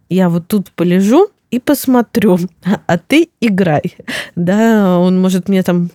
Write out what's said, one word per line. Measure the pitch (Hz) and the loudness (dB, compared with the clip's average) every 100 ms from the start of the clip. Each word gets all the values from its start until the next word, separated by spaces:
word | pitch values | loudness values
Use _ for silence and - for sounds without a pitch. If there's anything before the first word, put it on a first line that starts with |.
| - | -4
Я | 180 180 | 0 0
вот | 170 170 | 0 -2
тут | 208 - | -4 -4
полежу, | - 175 180 196 277 415 _ - | -4 0 2 4 2 2 _ -8
и | 247 | -8
посмотрю, | - 285 - 247 233 233 208 180 180 _ | -2 -2 0 0 0 0 0 0 -2 _
<laughs> | 180 202 - | -6 -6 -2
а | 170 | -4
ты | - 294 330 - | 0 0 0 -2
играй. | 233 190 185 151 180 - - - - - | -4 0 0 0 -4 -12 -14 -14 -10 -6
Да, | 175 202 226 214 190 180 | -2 0 2 2 2 2
он | 180 185 | 2 2
может | 185 185 180 | 0 -2 -2
мне | 190 | -2
там | 185 180 175 | 0 -2 -4